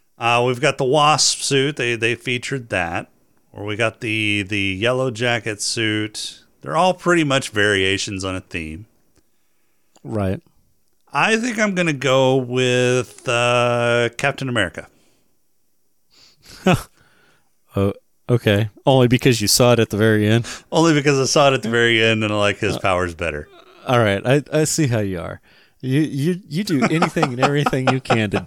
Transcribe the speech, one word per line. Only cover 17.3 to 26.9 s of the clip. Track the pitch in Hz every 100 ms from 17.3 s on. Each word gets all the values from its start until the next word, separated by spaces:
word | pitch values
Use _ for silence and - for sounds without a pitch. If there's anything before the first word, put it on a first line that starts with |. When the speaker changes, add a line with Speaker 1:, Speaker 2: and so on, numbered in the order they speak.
| _ _ _ _ -
Speaker 2:
Oh, | 98 - _ _ -
okay. | 123 - 101 107 - -
Only | 131 123
because | 123 143 113
you | 101
saw | - 123
it | 117
at | 110
the | 101
very | 110 107 104
end? | 117 113 - -
Speaker 1:
Only | 170 165
because | 147 143 135
I | 127
saw | 160 139
it |
at | 131
the | 107
very | 117 117 113
end | 113 110
and | 107
I | 104
like | 101 98
his | 104 -
Speaker 2:
Uh, |
Speaker 1:
powers | 101 90 90
better. | 80 85 73 73 - - - -
Speaker 2:
all | 123
right. | 110 98 117
I, | 139 -
I | 151
see | 156 - 147
how | 117
you | 101 90
are. | 85 98 _ _ _ _
You, | 127 135
you, | 147 139 151 180 214
you | 147
do | 208 151
anything | 117